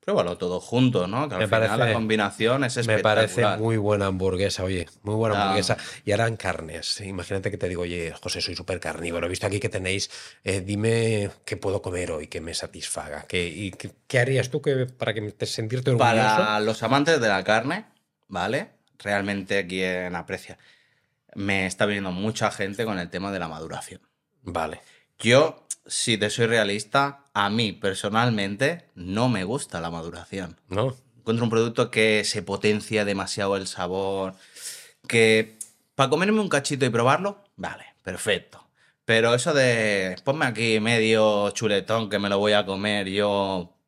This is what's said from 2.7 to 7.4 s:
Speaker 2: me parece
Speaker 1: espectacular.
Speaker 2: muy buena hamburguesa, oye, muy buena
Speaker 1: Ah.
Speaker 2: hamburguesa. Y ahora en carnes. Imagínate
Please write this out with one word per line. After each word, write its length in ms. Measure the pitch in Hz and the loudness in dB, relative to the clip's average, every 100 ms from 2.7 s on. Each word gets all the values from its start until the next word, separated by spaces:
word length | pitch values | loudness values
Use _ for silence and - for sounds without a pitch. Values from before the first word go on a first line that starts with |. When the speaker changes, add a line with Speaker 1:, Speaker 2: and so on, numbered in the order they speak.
| 127 117 | -2 0
Speaker 2:
me 140 | 107 | 2
parece 260 | 107 107 107 | 4 4 4
Speaker 1:
espectacular. 320 | - 113 95 | 2 2 2
Speaker 2:
muy 180 | 113 113 | 0 2
buena 300 | 101 104 98 | 2 2 2
hamburguesa, 560 | 95 95 92 98 - | 0 0 0 -2 0
oye, 240 | 92 92 85 - | -2 -4 -6 -10
muy 140 | 104 107 | -4 0
buena 200 | 113 101 | 2 2
Speaker 1:
Ah. 60 | |
Speaker 2:
hamburguesa. 340 | 98 95 95 107 - - | 2 2 0 -2 -4 -10
Y 80 | - | -2
ahora 160 | 104 113 | 0 0
en 80 | 113 | 0
carnes. 640 | 95 82 80 85 - - | -4 -4 -6 -8 -6 -6
Imagínate 500 | 98 95 87 98 | -6 -8 -4 -4